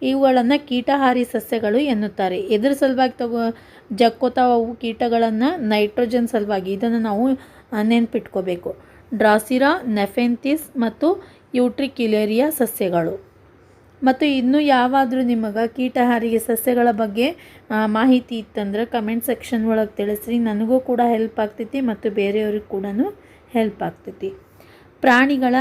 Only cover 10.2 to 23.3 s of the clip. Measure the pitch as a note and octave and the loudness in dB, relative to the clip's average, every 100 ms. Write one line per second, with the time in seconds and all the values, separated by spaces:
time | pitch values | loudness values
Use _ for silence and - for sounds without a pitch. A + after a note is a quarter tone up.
10.2 | A#3+ A#3+ C4+ D#4 - C4 A3+ - D4+ G4 | 0 0 -2 -4 -4 -4 -4 0 0 0
11.2 | - - _ B3 B3 B3 C4+ - A3+ G#3+ | -6 -20 _ 0 0 0 -6 -2 0 0
12.2 | G#3+ A3 D4 D4+ A#3+ - F#3+ F3 E3 F#3+ | 2 2 0 0 -2 -2 -2 0 -2 -4
13.2 | - - - _ _ _ _ - C4 B3+ | -12 -20 -20 _ _ _ _ -2 0 2
14.2 | D4+ C4+ B3 D4 D4 B3+ B3 C4+ C4 C4 | 2 2 2 2 4 4 4 2 0 0
15.2 | A#3+ A#3 A3 G#3 A3+ C4 B3+ C4 B3 A#3 | 0 0 -2 -2 -2 -2 -4 0 2 2
16.2 | A3+ A3+ A3+ A3+ C4 A#3+ A#3+ A3 A3 G3+ | 0 0 0 -2 0 2 2 2 -2 0
17.2 | C4+ F4 - - - G#3+ G#3+ A3 C4 B3+ | -2 -4 -14 -18 -6 -2 0 2 4 4
18.2 | B3 A3+ G#3 A3 G3+ G#3 A3+ A#3+ G#3+ A#3 | 0 -10 -8 -6 -4 -4 -2 -4 -4 -4
19.2 | B3 A#3 - A#3 A3 A3 G#3+ - G3+ G#3 | -4 -6 -4 -2 0 0 0 -4 -4 -4
20.2 | A3+ A#3+ A3+ G#3 A3+ B3+ C4 A#3+ A#3+ A3+ | -2 -2 0 -2 0 0 0 0 2 2
21.2 | A3 A3+ G#3+ - A3 C4+ B3 G3+ A3+ G3+ | -2 -4 -6 -6 -8 -4 -4 -2 -4 -2
22.2 | G3+ G#3+ G#3+ G#3 - G3 G3+ G3+ F#4+ - | -2 0 -2 -4 -6 -8 -4 -2 -4 -6
23.2 | - | -18